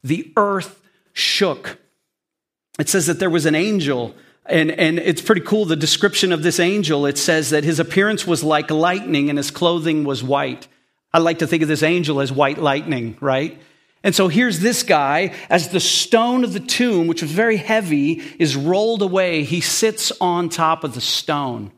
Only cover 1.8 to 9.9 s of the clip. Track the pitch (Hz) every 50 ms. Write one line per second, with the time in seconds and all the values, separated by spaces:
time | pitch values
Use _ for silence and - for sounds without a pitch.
1.8 | _ _ _ _ _ _ _ _ _ _ _ _ _ _ _ _ _ _ _ -
2.8 | 151 151 - 196 160 156 170 - 190 185 165 170 147 160 151 156 175 214 214 196
3.8 | 160 139 139 123 120 101 - - _ _ _ _ _ - - 165 156 151 160 -
4.8 | 175 156 160 170 165 196 165 - - - 220 185 - - 208 214 214 170 165 151
5.8 | 147 151 - - - 202 - - - 185 175 156 151 175 156 - 175 175 196 208
6.8 | 196 151 156 143 143 143 139 143 - - 165 160 151 123 151 151 147 160 165 147
7.8 | 165 - - 185 196 214 220 - - 180 170 131 147 156 156 151 156 - 156 156
8.8 | 160 175 180 196 208 254 165 143 143 147 147 143 139 143 - - 175 170 170 175
9.8 | 156 165